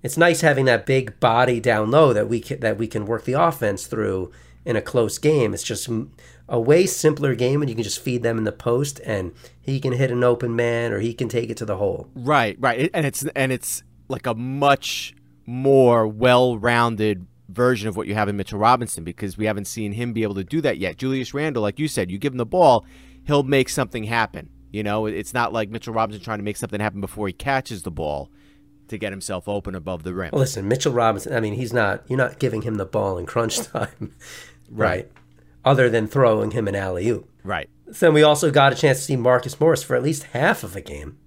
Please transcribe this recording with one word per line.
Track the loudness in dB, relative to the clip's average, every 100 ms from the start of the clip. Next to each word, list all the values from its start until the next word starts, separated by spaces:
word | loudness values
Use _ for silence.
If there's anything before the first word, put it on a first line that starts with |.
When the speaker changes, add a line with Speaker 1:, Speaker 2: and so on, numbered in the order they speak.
Speaker 1:
It's | -6 4
nice | 4 6
having | 2 4 4
that | 2 2
big | 0 0 0
body | 2 4 4 2
down | 2 2 4
low | 6 6
that | 4 2
we | -2
ca-, | -4 -4
that | -2 -2
we | -4
can | -4 -4
work | -4 -2
the |
offense | 2 2 2 -2 -2 -6
through | -4 -2 -2 -6 -12 -20 -14
in | -4 -4
a |
close | -2 0 0 0
game. | 0 2 0
It's | -2
just | -6 -6 -4
m-, | -6 -6 -14 -20 -20 -4
a | -2
way | 4 4 4
simpler | 2 0 2 -2 0
game | 0 0
when | -2
you | -2
can |
just | -4 -4
feed | -4 -2
them | 0 0
in |
the | -2
post | -4 -2 0 -2 -6 -6
and | -4 -6 -12 -20 _
he | -6 -4
can | -2
hit | 0 0
an | 2
open | 2 2 -2 -2
man | 0 0 -2
or | -2
he | -4
can | -4 -4
take | -4 -4
it | -8
to | -6
the | -2
hole. | -2 -4 -10 -8
Speaker 2:
Right, | 0 2 2 0
right. | -2 0
It, | -2
and | 0 -2
it's, | -4 -8 -2
and | -2
it's, | -2 -6 -10 _ _ _
like, | -6 -4
a | -4
much | -6 0 2 2 0 -8 -10 -16 _ _ -10
more | -2 4 8 8 6 2
well-rounded | 2 4 6 4 2 0 2 2 2 0 0 -6 _ -14
version | 0 2 2 -2
of | -6
what | -4
you | -2
have | -2
in | -2
Mitchell | -6 0
Robinson | 4 4 0 -8
because | -10 -8 -8 -4
we | -2
haven't | -2 -8
seen | -8 -6
him | -6 -6
be | -2
able | -2 -4
to |
do | -4 -2
that | -2 -2
yet. | -6 -4
Julius | -4 -4 -4
Randle, | -4 -4 -2
like | -2 -2
you | -4
said, | -2 -4
you | -4
give | -6
him | -4
the | -2
ball, | 6 6 6 2 -20 -20 -14 0
he'll | 0
make | 4 2 2
something | -2 -4 -6 -4
happen. | -2 -2 -4 -14 -20 -12
You | -6
know, | -2 -2 -2
it's | -4 -6
not | -2 -2
like | -2 -4
Mitchell | -8 -6
Robinson | -4 -4 -6
trying | -8 -8
to | -6
make | -8
something | -8 -2
happen | -2 -2
before | -8 -6 -6
he |
catches | -4 -4 -4 -4 -10
the | -10
ball | -6 -6 -6 -10 _ _ _ _ _ _
to | -10
get | -8
himself | -10 -10 -10 -6
open | -6 -6 -10
above | -8 -8
the | -6
rim. | -6 -4
Speaker 1:
Well, | 0
listen, | 0 -2 -2
Mitchell | 0 0
Robinson, | 2 2 0 -2
I | -2
mean, | -2 -4
he's | -2
not, | 0 0 -2 -2
you're | 0
not | 0 0
giving | -2 -2
him | -4 -4
the | -2
ball | -2 0 -2
in | -4
crunch | -2 -2 -2
<laughs> | -6
time, | -6 -6 -8 -14 -14 -20 -20 -20 _ _
right? |
Speaker 2:
Right. | -2 0 0 -6 -20 _ _ _ _ 2
Speaker 1:
Other | 4 4
than | 2 0
throwing | 2 4 4 0
him | -2 -2
an | -2
alley-oop. | -4 -2 -2 -2 -6 _
Speaker 2:
Right. | -8 -8 -8 _ -20
Speaker 1:
So | 2 4
then |
we | 6
also | 6 6 4
got | 6 4
a | 4
chance | 2 2
to |
see | 0 0
Marcus | 4 4 2 0
Morris | 2 2
for | 0 -2
at |
least | 0 -4 -6
half | 0 0 0
of | -6 -12
a |
game | -12 -14 -14 -16